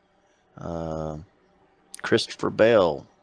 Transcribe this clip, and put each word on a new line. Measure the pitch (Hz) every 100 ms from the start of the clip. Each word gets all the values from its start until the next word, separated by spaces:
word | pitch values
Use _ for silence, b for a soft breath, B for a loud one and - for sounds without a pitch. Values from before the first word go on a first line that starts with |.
| _ _ _ _ _ -
uh, | 85 85 80 78 78 78 95 _ _ _ _ _ _ -
Christopher | - 117 - - 101
Bell | 104 110 113 87 71 - _